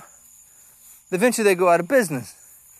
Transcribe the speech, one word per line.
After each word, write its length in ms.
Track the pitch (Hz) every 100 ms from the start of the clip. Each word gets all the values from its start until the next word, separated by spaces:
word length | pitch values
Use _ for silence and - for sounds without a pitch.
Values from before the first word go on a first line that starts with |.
| - _ - - _ _ - _ - - -
eventually 320 | 180 247 233
they 120 | 202 180
go 140 | 180
out 100 | 170
of 80 | 175
business. 480 | 269 180 139 110 - - - - -